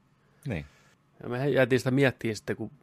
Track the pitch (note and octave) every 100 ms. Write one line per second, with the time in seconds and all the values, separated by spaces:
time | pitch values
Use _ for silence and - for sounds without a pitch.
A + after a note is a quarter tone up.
0 | _ _ _ _ C#3+ F2 C#2+ _ _ _
1 | _ - - B2 C#3+ C3+ B2 B2+ C3 C3
2 | C3+ - A2+ G#2+ - G#2+ G#2+ -